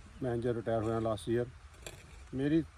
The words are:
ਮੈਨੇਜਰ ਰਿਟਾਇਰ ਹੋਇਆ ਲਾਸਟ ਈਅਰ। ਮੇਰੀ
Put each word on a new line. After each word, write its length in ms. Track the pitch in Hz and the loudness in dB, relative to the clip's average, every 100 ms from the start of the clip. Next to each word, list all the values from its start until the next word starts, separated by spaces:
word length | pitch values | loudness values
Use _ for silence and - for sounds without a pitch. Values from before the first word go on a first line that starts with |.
| - - | -14 -4
ਮੈਨੇਜਰ 320 | 131 120 120 | -2 2 2
ਰਿਟਾਇਰ 280 | 113 113 113 | 0 2 2
ਹੋਇਆ 180 | 110 113 | 2 2
ਲਾਸਟ 280 | 113 107 - | 2 0 2
ਈਅਰ। 180 | 117 120 - - - - - - - - | 2 0 -6 -18 -16 -16 -16 -18 -18 -6
ਮੇਰੀ 300 | 131 143 160 151 | 0 4 4 2